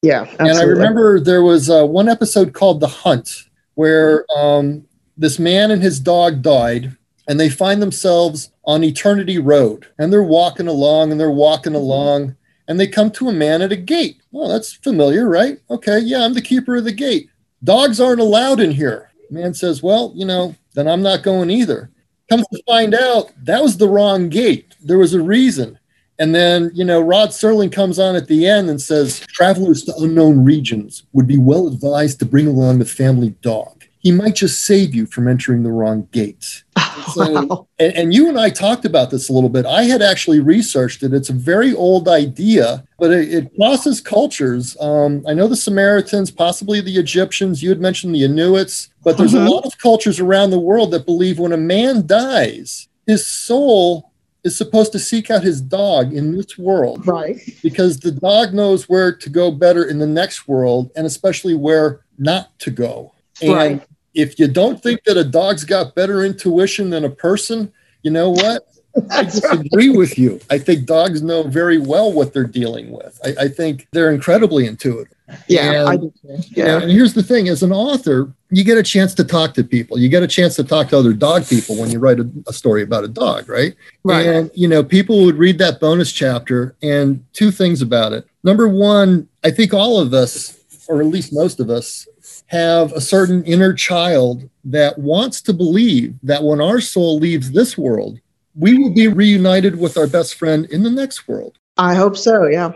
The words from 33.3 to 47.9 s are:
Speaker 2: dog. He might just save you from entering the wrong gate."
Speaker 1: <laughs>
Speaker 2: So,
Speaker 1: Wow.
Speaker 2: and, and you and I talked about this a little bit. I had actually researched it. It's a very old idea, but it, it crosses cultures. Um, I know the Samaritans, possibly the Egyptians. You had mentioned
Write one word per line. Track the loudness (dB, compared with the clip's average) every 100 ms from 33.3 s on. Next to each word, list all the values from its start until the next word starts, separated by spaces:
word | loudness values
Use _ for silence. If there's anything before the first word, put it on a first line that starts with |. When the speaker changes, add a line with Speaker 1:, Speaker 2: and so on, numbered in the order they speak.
| -4
Speaker 2:
dog. | -6 -6 -8 _ _ _
He | 2
might | 2 2 0
just | -2 -2
save | 0 2 2
you | -2 -4
from | -2 0
entering | 0 0 -2
the | 0
wrong | -2 -2 -4 -4
gate." | -6 -6 -8 -18 -18 _ -6
Speaker 1:
<laughs> | -6 -8 -12
Speaker 2:
So, | -2
Speaker 1:
Wow. | 0 0 -2 -6 -10 _
Speaker 2:
and, | 0 0
and | 2
you | 4 4
and | 2
I | -2
talked | 0 -2 -2 0
about | 0 0
this | -4 -2
a |
little | 0 2
bit. | 0 -2
I | 0
had | 2 2
actually | 2 0 2 2
researched | 4 2 2 -2 -2 -2
it. | -2
It's | -2 -2
a |
very | -6 -2 0 2
old | 0 2 2 2
idea, | 2 0 -2 2 2 2 -2 -12 _
but | 0
it, | 2 0
it | -4 -6 -2
crosses | 0 2 0 -4
cultures. | 0 0 0 -2 -2 -2 -6 -8
Um, | -2 0 0 -2 -4
I |
know | 0 0
the | 0
Samaritans, | -2 0 2 2 0 -2 -4
possibly | -2 -2 -2 -4 -4
the | -2 -2
Egyptians. | -2 0 -2 -2 -4 -2
You | -2
had | 0
mentioned | -2